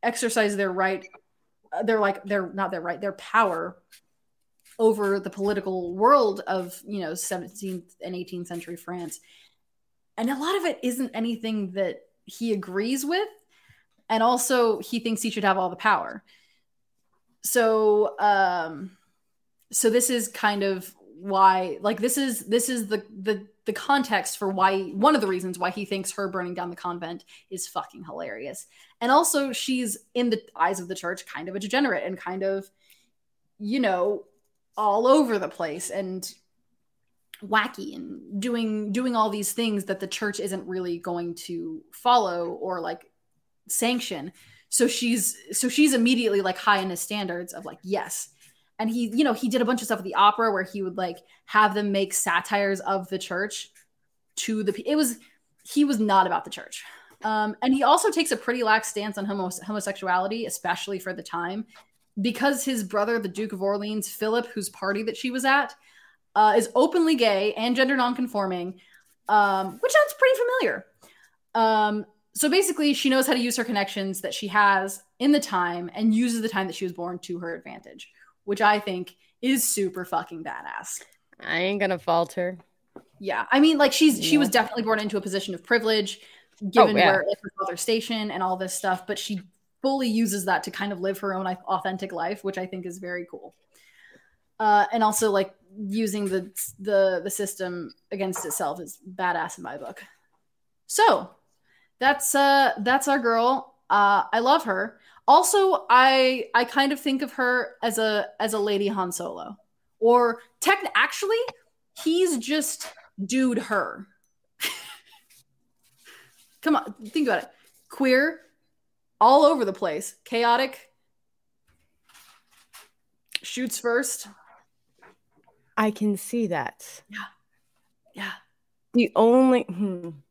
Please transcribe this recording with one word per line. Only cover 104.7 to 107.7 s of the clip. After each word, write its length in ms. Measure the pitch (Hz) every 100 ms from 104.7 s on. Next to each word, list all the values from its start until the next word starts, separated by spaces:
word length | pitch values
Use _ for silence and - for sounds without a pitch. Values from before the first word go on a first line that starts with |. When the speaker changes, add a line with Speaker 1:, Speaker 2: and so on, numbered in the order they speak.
| 190 214 - _ - -
Speaker 1:
Also, 580 | 294 349 415 381 370 -
I, 580 | 247 262 262 254 254 - 233
I 100 | 240
kind 260 | 285 277
of 80 | 277
think 220 | 302 269
of 120 | 285
her 420 | - 247 247 226